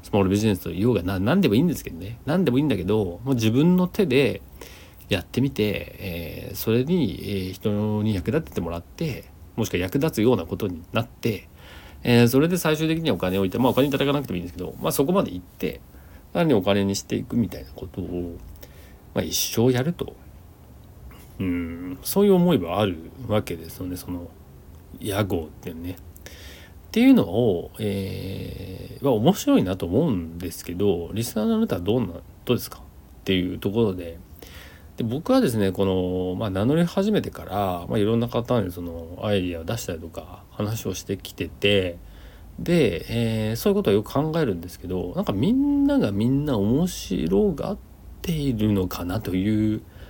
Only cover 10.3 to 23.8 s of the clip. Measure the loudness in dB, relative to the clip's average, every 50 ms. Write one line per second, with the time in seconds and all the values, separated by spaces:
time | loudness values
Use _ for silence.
10.3 | 4 4 0 -4 -4 -4 -4 -4 -6 -8 -12 -4 -4 -2 -2 -4 -10 -4 -4 -4
11.3 | -4 -4 -8 -16 -20 -20 -20 -20 -20 -20 -20 -20 -20 -6 2 4 6 8 8 8
12.3 | 8 6 4 4 2 0 2 0 2 2 2 0 0 0 0 0 0 0 0 0
13.3 | 2 2 0 0 2 2 2 4 4 4 4 2 2 0 2 2 0 0 -2 -4
14.3 | -6 -6 -6 -8 -10 -10 -10 -10 -8 -4 -2 -2 2 2 2 4 4 2 2 0
15.3 | -4 -10 -12 -14 -10 -6 -6 -6 -6 -8 -14 -20 -20 -20 -20 -20 -20 -20 -20 -6
16.3 | -2 0 2 4 4 4 4 2 2 2 2 2 0 -2 -4 -4 -4 -4 -4 -2
17.3 | 0 0 0 0 -4 -10 -12 -14 -14 -14 -14 -10 -8 -8 -6 -4 -4 -6 -6 -6
18.3 | -8 -12 -16 -16 -18 -18 -20 -20 -20 -20 -20 -20 -20 -20 -20 -8 -6 -6 -4 -2
19.3 | -4 -4 -4 -2 0 2 4 4 4 2 0 -2 -4 -4 -8 -10 -10 -18 -20 -20
20.3 | -20 -20 -20 -20 -20 -20 -20 -20 -20 -20 -20 -20 -20 -20 -20 -20 -20 -20 -20 -20
21.3 | -10 -6 -4 -2 -2 -2 -4 -6 -8 -10 -10 -10 -10 -10 -8 -2 2 4 6 6
22.3 | 6 6 6 6 4 2 2 0 0 2 2 2 0 -4 -10 -14 -14 -12 -4 -2
23.3 | 0 0 0 -2 -8 -10 -10 -14 -12 -10